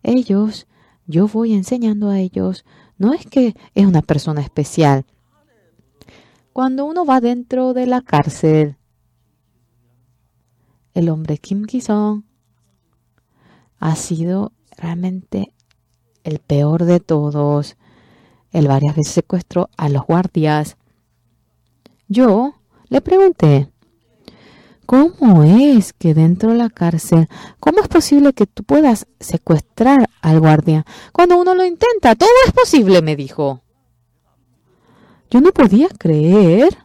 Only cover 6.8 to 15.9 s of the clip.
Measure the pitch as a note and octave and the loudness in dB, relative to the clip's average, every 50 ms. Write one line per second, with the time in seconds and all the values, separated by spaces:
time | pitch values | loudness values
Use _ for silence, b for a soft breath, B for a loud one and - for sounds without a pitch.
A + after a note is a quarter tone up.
6.8 | C#4 D4 D#4+ F4+ F4 D4 C4 C4 A#3 A#3+ B3 B3 A#3+ _ C4 B3+ B3+ B3+ B3+ B3+ | -8 -6 -6 -6 -2 0 0 0 0 -2 -4 -6 -8 _ -6 -4 -4 -4 -4 -4
7.8 | B3+ B3 B3 B3 B3 - - D3 C#3+ D#3 - - - D#3+ D#3 D#3 D3+ D3 C#3 _ | -4 -4 -4 -6 -4 -2 -2 -2 -2 -2 -6 -4 -2 0 0 0 0 -2 -6 _
8.8 | _ _ _ _ _ _ _ _ _ _ _ _ _ _ _ _ _ _ _ _ | _ _ _ _ _ _ _ _ _ _ _ _ _ _ _ _ _ _ _ _
9.8 | _ _ _ _ _ _ _ _ _ _ _ _ _ _ _ _ _ _ _ _ | _ _ _ _ _ _ _ _ _ _ _ _ _ _ _ _ _ _ _ _
10.8 | _ _ _ F3+ E3+ E3 D#3+ D#3 D#3+ D#3 D3+ - - - G3 G3+ G#3+ G#3+ - B3+ | _ _ _ -4 -2 -2 -4 -6 -6 -8 -8 -10 -8 -8 -8 -8 -8 -8 -10 -10
11.8 | - - G#3+ G#3 G#3 G#3+ G#3+ G#3+ G#3 _ _ _ _ _ _ _ _ _ _ _ | -6 -4 -4 -2 -2 -4 -6 -8 -10 _ _ _ _ _ _ _ _ _ _ _
12.8 | _ _ _ _ _ _ _ _ _ _ _ _ _ _ _ _ _ _ _ _ | _ _ _ _ _ _ _ _ _ _ _ _ _ _ _ _ _ _ _ _
13.8 | - D#3+ D#3 - - - E3+ D#3+ E3 F3 F#3 F#3+ G#3 - _ _ _ _ _ _ | -6 -6 -6 -6 -6 -10 -8 -6 -4 -4 -4 -4 -6 -8 _ _ _ _ _ _
14.8 | - E3 E3+ F3 F3+ F#3 F#3 F#3 - _ - F#3+ G3+ _ _ _ _ _ _ _ | -12 -10 -8 -8 -8 -8 -8 -10 -14 _ -10 -10 -10 _ _ _ _ _ _ _
15.8 | _ _ | _ _